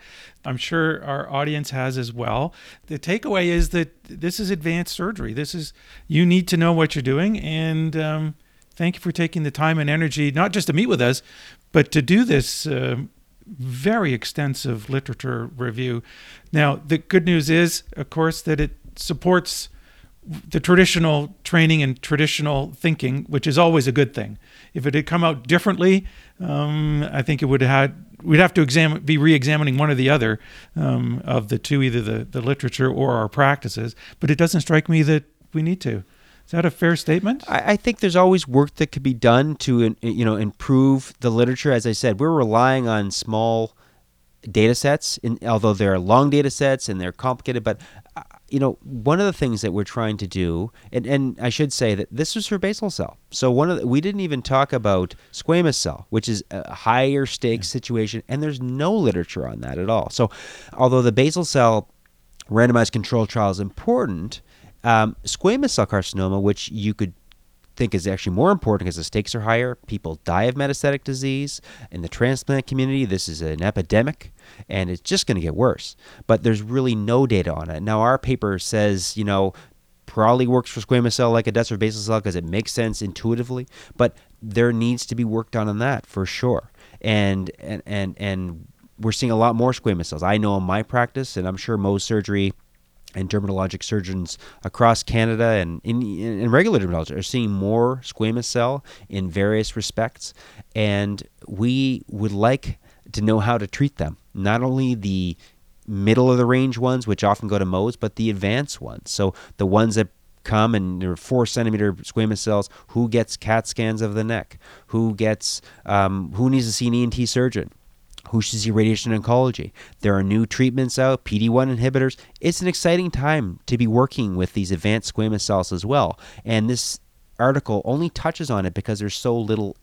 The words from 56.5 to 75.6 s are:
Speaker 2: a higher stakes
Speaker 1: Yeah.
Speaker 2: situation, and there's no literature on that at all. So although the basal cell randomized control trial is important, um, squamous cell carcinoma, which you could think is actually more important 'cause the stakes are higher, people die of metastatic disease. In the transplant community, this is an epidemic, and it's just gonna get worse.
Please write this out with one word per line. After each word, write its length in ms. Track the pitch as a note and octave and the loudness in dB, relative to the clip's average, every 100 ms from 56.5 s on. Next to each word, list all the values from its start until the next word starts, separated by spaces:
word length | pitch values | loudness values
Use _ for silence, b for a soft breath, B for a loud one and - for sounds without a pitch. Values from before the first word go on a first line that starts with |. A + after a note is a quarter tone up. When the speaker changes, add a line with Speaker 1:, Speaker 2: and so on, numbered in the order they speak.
Speaker 2:
a 200 | F#2+ - | -12 -12
higher 540 | - A2+ A#2+ C3+ C#3 C3+ | -6 0 2 2 0 -2
stakes 400 | - A#2+ A2+ G2 | -2 -2 -2 -4
Speaker 1:
Yeah. 20 | |
Speaker 2:
situation, 500 | C3 - A#2+ G#2+ A2+ - | -8 -4 -2 -2 -4 -6
and 120 | C3+ | -4
there's 200 | D3+ C3+ | -4 -4
no 340 | B2+ C3 D#3+ | -6 -2 0
literature 540 | A3 C3+ F2+ E2 - C2 | 2 2 0 -4 -6 -8
on 140 | A1 | -8
that 160 | B1+ C#2 | -8 -6
at 120 | F#2+ | 0
all. 200 | A2+ - | 0 0
So 200 | - A2+ B B B B | 0 0 B B B B
although 280 | - B2+ B2+ | 2 4 6
the 80 | A#2+ | 4
basal 340 | A2 C#3+ F3+ | 4 2 2
cell 440 | D#3+ C#3 A#2 A2 - _ _ _ _ - - | 0 4 4 4 -2 _ _ _ _ -20 -2
randomized 440 | A2 A#2+ A#2+ A2+ | 4 6 6 2
control 340 | A#2 G2 A#2+ G#2+ | 0 -2 -2 0
trial 240 | A#2 G2+ | 0 0
is 80 | F#2+ | 0
important, 840 | G2 - - B3 F3 F2 F#2 - _ b b - | -6 -6 0 0 0 -4 -8 -12 _ b b -6
um, 320 | A#2+ A2+ A2 - | 2 4 2 -2
squamous 460 | - - F3+ C4 C#4+ | -10 -2 0 2 0
cell 160 | - G2+ | 0 0
carcinoma, 540 | G2+ F2+ G2 F#2+ G2 | 0 -2 -2 -2 0
which 300 | G2 G2+ - | 0 0 -6
you 240 | G#2+ G#2 | -6 -4
could 180 | G#2 G2 - _ _ _ _ _ | -2 -6 -8 _ _ _ _ _
think 180 | - A2+ | -4 -2
is 120 | F#2+ F2+ | -2 -2
actually 280 | F#2+ - | -4 -2
more 180 | F#2 E3+ | 2 2
important 340 | G3+ A2+ G2+ F2+ | 2 2 0 -2
'cause 100 | D#2+ | -6
the 80 | |
stakes 300 | D#2+ G#2+ G#2 | -6 -4 -4
are 60 | A#2 | -4
higher, 340 | G#2+ A#2 B2 B2 - | 0 0 0 -6 -10
people 340 | A2 E2 D#2+ | -10 -8 -8
die 200 | - F2 | -2 0
of 100 | A#2 | 0
metastatic 480 | C3 C#3 C#3 C#3+ C#3 | 0 -4 -2 -2 -2
disease. 580 | - C3 C3+ C3+ C#3+ - B B B | -4 -6 -4 -4 -6 -10 B B B
In 120 | F2 | -10
the 60 | E2 | -8
transplant 580 | - A#2+ C3+ - C#3 - | 0 0 0 0 -2 0
community, 380 | C3 C3 C3+ | -2 0 0
this 240 | A#2 F#2 - | 0 -2 -4
is 140 | D#2 | -6
an 200 | D#2+ D2+ | -6 -2
epidemic, 720 | F#2+ G#2+ E2 G#2+ C3 - - - B B B | -2 -2 0 2 0 -4 -14 -20 B B B
and 200 | G2 F2+ | -4 -4
it's 140 | F2+ | -6
just 240 | - F#3+ - | -4 -4 0
gonna 140 | G2 | -2
get 140 | E2 | -2
worse. 420 | D2+ | 2